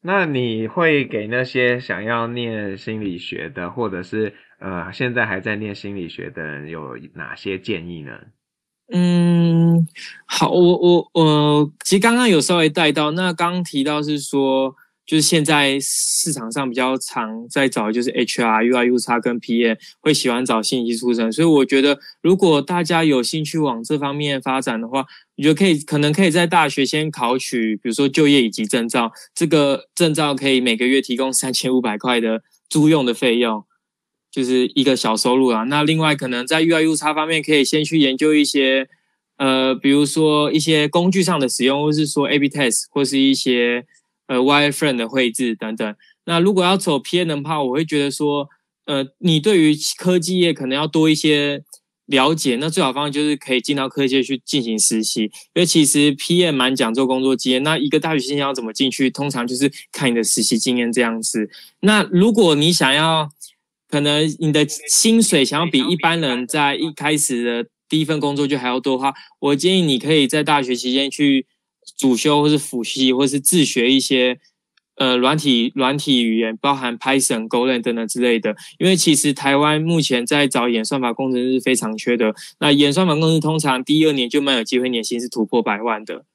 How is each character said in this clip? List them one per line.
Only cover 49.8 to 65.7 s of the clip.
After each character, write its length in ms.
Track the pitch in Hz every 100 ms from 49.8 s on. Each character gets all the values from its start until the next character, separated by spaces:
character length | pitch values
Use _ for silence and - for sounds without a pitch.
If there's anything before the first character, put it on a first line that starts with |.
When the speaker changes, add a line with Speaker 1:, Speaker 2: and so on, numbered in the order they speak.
| - -
Speaker 2:
科 220 | 180 180
技 220 | 165 185
业 120 | 170
可 140 | 147 131
能 100 | 135
要 100 | 151
多 220 | 160 156
一 60 |
些 480 | 156 151 147 143 143 - - _ _ -
了 280 | 135 135
解， 220 | 160 143 117
那 120 | 156
最 140 | 165
好 100 | 143
方 140 | 131 147
法 40 |
就 120 | 143
是 120 | 151 143
可 180 | -
以 60 | 127
进 140 | 117
到 140 | 143 135
科 180 | 139 139
技 100 | 135
业 60 |
去 200 | 123 131
进 180 | - 147
行 160 | 117 110
实 240 | - 113
习， 200 | 110 113
因 60 | 107 - -
为 100 | -
其 220 | 175 165 143
实 260 | 143 147
P 320 | 139 - 175
M 100 | 175
蛮 220 | 139 127 131
讲 160 | 117
究 140 | 117 131
工 160 | 131
作 120 | 131
经 180 | 127 131
验， 100 | 127
那 160 | 147 160
一 100 | 143
个 100 | 156
大 140 | 160
学 60 | 156
新 120 | 127
鲜 80 | 143
要 140 | 139
怎 100 | 127
么 100 | 113
进 180 | 110 131
去， 180 | 120 131
通 220 | - 143
常 160 | 131 120
就 80 | 123
是 140 | 139 - -
看 200 | - 135
你 40 |
的 80 | 117
实 200 | 110 -
习 160 | 110 110
经 180 | 131 123
验 160 | 117
这 80 | 117
样 220 | 117 113
子。 260 | 110 117 104 - - _
那 220 | 196 214 214
如 200 | 180 214
果 220 | 220 180
你 160 | 147 160
想 200 | 175 135
要， 380 | 143 160 160 151 _ - _ _ _ _
可 120 | 147
能 260 | 147 147 156 143
你 140 | 156
的 140 | 151 147
薪 540 | - - - 226 226
水 200 | 220 160
想 160 | 131 147
要 60 |
比 140 | 170